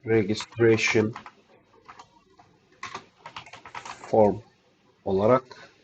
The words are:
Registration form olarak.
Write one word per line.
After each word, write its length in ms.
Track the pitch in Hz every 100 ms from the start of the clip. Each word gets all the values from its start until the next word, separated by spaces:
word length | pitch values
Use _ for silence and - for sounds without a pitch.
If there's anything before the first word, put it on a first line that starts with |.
| 113
Registration 1080 | 113 98 107 - - 117 110 - 113 107 117 - _ _ _ _ _ _ - - _ _ _ _ _ _ _ - - - _ - - - - - -
form 520 | - - - 113 104 104 - _ _ _ _ _
olarak. 680 | - 95 107 127 - - - _